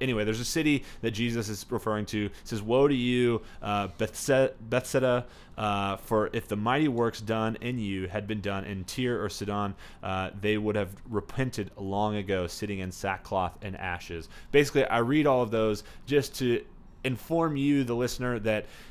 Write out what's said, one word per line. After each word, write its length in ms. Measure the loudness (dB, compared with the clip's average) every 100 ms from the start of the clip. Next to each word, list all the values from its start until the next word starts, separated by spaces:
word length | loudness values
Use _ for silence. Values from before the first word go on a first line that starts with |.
anyway, 240 | 0 2
there's 160 | 2 0
a 40 | 0
city 380 | 2 4 2 0 -6
that 80 | -4
Jesus 400 | 0 0 0 -2
is 160 | -6 -4
referring 380 | -4 0 -2 0
to. 180 | -2
It 80 | -2 -4
says, 180 | -6 -6
"Woe 260 | 2 6 6
to 60 |
you, 480 | 4 2 4 4 2 -2 -10
uh, 280 | -2 -2 -2
Bethse-, 640 | -2 -4 -2 2 4 4 2 -2
Bethsaida, 560 | -2 0 0 2 2 0 -14 -16 -4
uh, 400 | -2 0 -2 -4
for 320 | 0 2 2
if 160 | -2 -4
the 80 | -2
mighty 320 | 2 2 2
works 320 | 2 0 -2
done 380 | -2 0 0 -2
in 180 | -6 -4
you 300 | -2 -2 -2
had 180 | -4 -4
been 140 | -4
done 240 | -2 -4
in 200 | -4 -8
Tyre 380 | -8 -2 -2 0
or 60 | -2
Sidon, 460 | -4 -4 -2 -2 -4 -14 -10
uh, 280 | -6 -4 -4 -2
they 160 | 0 2
would 200 | 2 0
have 200 | -2 -6 -6
repented 640 | -4 -4 -2 -2 -2 -8 -6
long 400 | -4 0 0 0
ago, 300 | 0 0 -2
sitting 320 | -4 -6 -4
in 120 | -6
sackcloth 680 | -6 -4 -4 -2 0 0 -4
and 160 | -10 -6
ashes." 540 | -6 -6 -6 -10 -10 -14 2
Basically, 360 | 4 6 4 4
I 140 | 4
read 260 | 4 4 6
all 160 | 4
of 80 | 4
those 340 | 2 2 2 -4 -14 2
just 300 | 2 2 0
to 280 | 2 2 -2 -18 -20 -6
inform 540 | -4 -4 -2 2 2 2
you, 260 | 4 4
the 120 | 4
listener, 440 | 2 0 0 -2 0
that 280 | 0 0 -2 -12 -18